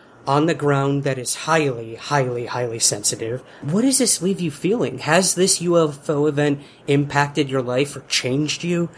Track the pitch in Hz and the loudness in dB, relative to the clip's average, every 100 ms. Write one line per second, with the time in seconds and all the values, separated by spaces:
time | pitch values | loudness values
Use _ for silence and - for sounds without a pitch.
0 | - - - 139 165 139 147 143 139 143 | -20 -10 0 2 2 0 2 2 2 0
1 | 139 127 117 - - 160 143 117 113 113 | -2 -4 -4 -6 0 2 2 -2 -8 -12
2 | - 143 123 120 117 127 123 113 - 107 | -2 0 0 -2 -6 -4 -4 -2 -2 0
3 | 104 107 113 127 - - 139 185 262 254 | -2 -4 -4 -6 -10 -12 -2 2 2 4
4 | 240 - 180 175 175 - 170 233 131 117 | 2 2 0 -2 -4 -2 -2 0 -2 -4
5 | 143 170 180 175 190 - 175 170 156 143 | 2 2 4 2 2 2 2 2 2 0
6 | - 143 151 143 147 143 - - - 143 | -4 0 0 2 0 0 -6 -10 0 2
7 | 143 143 143 151 135 131 123 127 143 139 | 2 2 0 0 -2 -2 -2 0 -2 -4
8 | - - 127 135 151 - 175 175 170 | -4 -2 0 0 -2 -2 -2 -2 -2